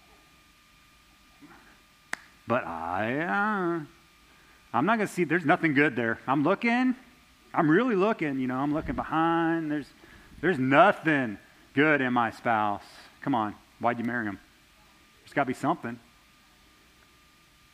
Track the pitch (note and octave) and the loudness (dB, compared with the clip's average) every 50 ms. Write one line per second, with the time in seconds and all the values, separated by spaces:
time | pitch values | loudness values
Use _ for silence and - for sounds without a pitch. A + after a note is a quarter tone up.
0 | _ _ - - _ _ _ _ _ _ _ _ _ _ _ _ _ _ _ _ | _ _ -20 -20 _ _ _ _ _ _ _ _ _ _ _ _ _ _ _ _
1 | _ _ _ _ _ _ _ _ - - - - - - - _ _ _ _ _ | _ _ _ _ _ _ _ _ -20 -20 -20 -20 -20 -20 -20 _ _ _ _ _
2 | _ _ - - - - _ _ _ - A#2 B2+ G#2 - E2+ E2 E2 E2+ F2 F#2+ | _ _ -12 -12 -12 -16 _ _ _ 0 0 0 0 -2 -6 -8 -6 -4 -4 -2
3 | G#2+ A2+ B2+ C#3+ E3 F3+ G3 G3+ G3+ G#3+ G#3+ G3 F3+ E3+ E3+ E3+ D3+ C#3 - _ | -2 -2 -2 -4 -4 -2 -2 -2 0 -2 -2 -2 -2 -2 -4 -4 -8 -10 -16 _
4 | _ _ _ _ _ _ _ - _ _ - _ _ _ - A2+ C3+ F#3+ A3+ A3+ | _ _ _ _ _ _ _ -20 _ _ -20 _ _ _ -4 -2 0 0 0 0
5 | G3+ - - - F3+ C#3 D3+ F3+ E3+ C#3 F3+ E3+ D#3+ D#3+ C#3+ C3+ D3 D3+ A#2+ A#2+ | -2 -4 -4 -4 -2 -2 -2 0 2 2 2 2 2 2 2 2 2 2 0 -2
6 | A#2+ A2+ A2+ - - - C3 D#3 C#3 D#3+ G3 F#3+ - A#3 A#3 B3 B3+ C4 A#3+ - | -2 -2 -4 -4 -4 -2 -2 0 2 0 0 0 0 -2 0 0 0 -2 -2 -4
7 | - - - _ _ _ _ _ _ - - - E3+ D3 D#3 F#3+ B3 C4 A3+ F#3 | -10 -20 -20 _ _ _ _ _ _ -6 -2 0 2 4 4 4 4 2 2 2
8 | F#3 G#3+ A3+ A3 E3 D3 C3+ C3+ C3 B2+ B2+ B2+ C#3 D3 D3 D#3+ D3+ - C3+ B2 | 2 0 0 -2 -4 -4 -4 -4 -4 -4 -4 -2 -2 -2 -2 -4 -4 -6 -6 -6
9 | A#2 - D3+ D#3+ D#3+ E3 E3 E3 E3 E3 E3 E3 D#3+ D3+ D3 D3+ C3 - - - | -6 -2 0 0 2 2 2 0 0 0 -2 -2 -4 -4 -6 -6 -8 -10 -16 -20
10 | - - - - - - - - - E3+ F#3 B2+ C3 C3 C#3 D3+ - G3+ - - | -20 -20 -20 -20 -20 -20 -10 -4 -2 0 0 0 2 4 6 8 8 6 4 2
11 | - D#3+ D#3 C#3+ C3 A2+ G2+ - - - _ - - _ - C3+ D3 D#3 D3+ C3+ | 0 0 0 2 0 -2 -6 -10 -14 -20 _ -20 -20 _ 0 2 4 4 4 2
12 | C3 B2+ B2 A#2+ A#2 A2 - - - B2 A#2 G#2+ G#2+ G#2 G2+ G2+ - - - - | 2 2 2 2 0 0 -2 -4 -2 0 2 2 2 0 -2 -4 -8 -14 -20 -20
13 | - - - _ - D3 C#3 A#2 G#2+ G#2 - - - _ _ - G2+ A#2 A#2+ A#2 | -20 -20 -20 _ -4 -2 -2 0 -2 -4 -6 -10 -16 _ _ -4 -2 -2 -2 -2
14 | A#2 A#2+ A#2+ B2 A2+ G#2 F#2+ F#2+ - - _ _ _ _ _ _ _ _ _ _ | -4 -4 -4 -4 -4 -6 -8 -10 -14 -20 _ _ _ _ _ _ _ _ _ _
15 | _ _ _ _ _ - - C#3 C#3 B2+ B2+ - - C#3 C#3 - - A#2 A#2+ A#2+ | _ _ _ _ _ -4 -2 0 0 0 -2 -2 -2 -2 -2 -4 -6 -10 -10 -12
16 | - - _ _ _ _ _ _ _ _ _ _ _ _ _ _ _ _ _ _ | -14 -20 _ _ _ _ _ _ _ _ _ _ _ _ _ _ _ _ _ _
17 | _ _ _ _ _ _ _ _ _ _ _ _ _ _ | _ _ _ _ _ _ _ _ _ _ _ _ _ _